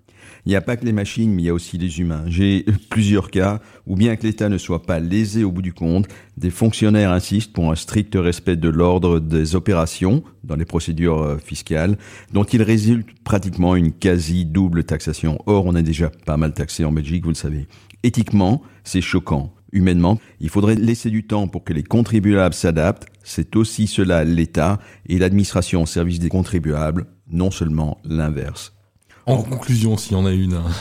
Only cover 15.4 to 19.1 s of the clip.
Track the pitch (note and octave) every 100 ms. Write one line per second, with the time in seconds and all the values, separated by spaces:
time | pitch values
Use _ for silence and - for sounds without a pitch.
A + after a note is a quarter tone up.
15.4 | - G2+ F#2 F2 E2 D#2 D#2+ - - D2+
16.4 | D#2 - D#2+ - D#2+ D#2 C#2+ E2+ E2 E2
17.4 | C#2+ D2+ C#2+ - - - A#2+ A#2+ A2 G2+
18.4 | F#2 C3 - - - F#2 E2